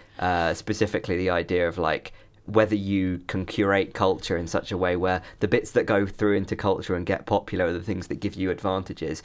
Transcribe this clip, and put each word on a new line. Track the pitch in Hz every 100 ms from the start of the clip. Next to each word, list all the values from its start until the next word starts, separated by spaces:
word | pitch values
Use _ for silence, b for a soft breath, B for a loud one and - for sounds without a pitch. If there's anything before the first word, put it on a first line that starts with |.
| B -
uh, | 90 87 82 80
specifically | - 104 101 95 - 87
the | 92
idea | 87 85 90 85
of, | 82
like, | 80 76 - b b b -
whether | 104 107 104
you | 98 98 92 87 -
can | 98 92
curate | - 98 98 95
culture | - 95 92 - 87
in | 85
such | 98 -
a | 90
way | 90 90
where | 92 90 B B
the | 101
bits | 123 -
that | - -
go | 104 101
through | - 107 98
into | 98 -
culture | 104 95 - 90
and | 90
get | 98 -
popular | 101 - 92 87
are |
the | 87
things | 95 92 85
that | -
give | 101 95
you | 92
advantages, | 82 98 95 95 - 78 73